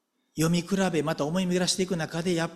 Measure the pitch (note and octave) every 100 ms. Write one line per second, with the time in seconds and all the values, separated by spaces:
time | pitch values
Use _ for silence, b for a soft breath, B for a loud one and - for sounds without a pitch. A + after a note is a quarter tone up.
0 | _ _ _ - D#3+ F3 E3+ F#3+ F#3 E3
1 | D3 D#3+ D3 F3+ F#3 F3+ F3 - F#3 F3
2 | D#3 E3 F3 E3+ E3